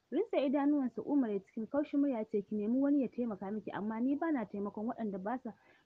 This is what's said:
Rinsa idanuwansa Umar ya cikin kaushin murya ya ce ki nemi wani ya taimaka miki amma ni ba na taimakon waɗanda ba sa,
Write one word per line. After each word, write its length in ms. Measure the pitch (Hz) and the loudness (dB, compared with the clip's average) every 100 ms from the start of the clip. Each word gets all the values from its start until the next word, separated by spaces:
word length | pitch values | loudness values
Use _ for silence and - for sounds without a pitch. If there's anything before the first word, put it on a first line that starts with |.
| _ | _
Rinsa 300 | 269 466 330 | -2 0 2
idanuwansa 600 | 269 285 277 294 254 - | 2 2 4 2 0 -4
Umar 260 | - 285 240 | 0 2 2
ya 80 | 202 | 0
cikin 280 | - - 220 | -4 -8 -2
kaushin 320 | 285 294 285 | -2 0 2
murya 180 | 285 233 | 2 0
ya 60 | |
ce 180 | 220 208 | -2 -2
ki 140 | 202 214 | -2 -2
nemi 220 | 208 254 | 0 2
wani 220 | 277 285 | 4 4
ya 60 | 240 | 2
taimaka 420 | - 240 196 196 | -2 -4 -4 -6
miki 180 | 214 - | -6 -6
amma 300 | 156 208 220 | -4 -4 0
ni 160 | 247 294 | 0 0
ba 160 | 330 | 0
na 120 | 285 220 | 0 -2
taimakon 400 | 202 202 214 220 | -4 -4 -4 -6
waɗanda 300 | - 220 190 | -4 -4 -4
ba 160 | 196 247 | -4 -6
sa, 140 | 226 - _ - | -6 -14 _ -20